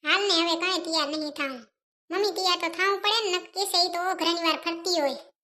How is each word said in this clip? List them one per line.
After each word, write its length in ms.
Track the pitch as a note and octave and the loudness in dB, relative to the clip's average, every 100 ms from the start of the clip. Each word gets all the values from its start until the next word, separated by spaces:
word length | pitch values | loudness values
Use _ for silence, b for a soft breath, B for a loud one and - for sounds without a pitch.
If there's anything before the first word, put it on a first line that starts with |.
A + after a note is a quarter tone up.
હાલ 180 | D4+ F4+ G4+ | 2 2 4
ને, 80 | E4+ | 2
હવે 200 | E4+ E4 | 2 0
કાંઈ 220 | F4+ F4+ E4 | 0 -2 0
તૈયાર 240 | D#4+ C#4+ | 0 0
નહીં 240 | D#4 D4+ | -2 -6
થાવું. 280 | D4 C#4 B3+ A3 _ _ _ _ | -4 -6 -6 -14 _ _ _ _
મમ્મી, 240 | F4 G#4 F#4 | 0 0 0
તૈયાર 220 | F#4 F4 | 0 2
તો 80 | E4+ | 0
થાવું 300 | E4+ F#4+ G4 | 0 0 2
પડે 180 | G#4 A4+ | 2 0
ને, 80 | G#4+ F4+ | 0 -2
નક 80 | - | -4
કેસે 240 | F#4 G4 F4+ | -6 0 2
ઈ 160 | F4+ | 2
તો 60 | F4 F4+ | 0 -2
ઓઘરાની 340 | F4+ E4 E4+ E4 | 0 0 2 0
વાર 120 | D#4 | 0
ફરતી 360 | E4+ E4+ E4+ F4 | -2 -4 -2 0
હોય. 220 | C#4+ B3 - _ | 0 -2 -12 _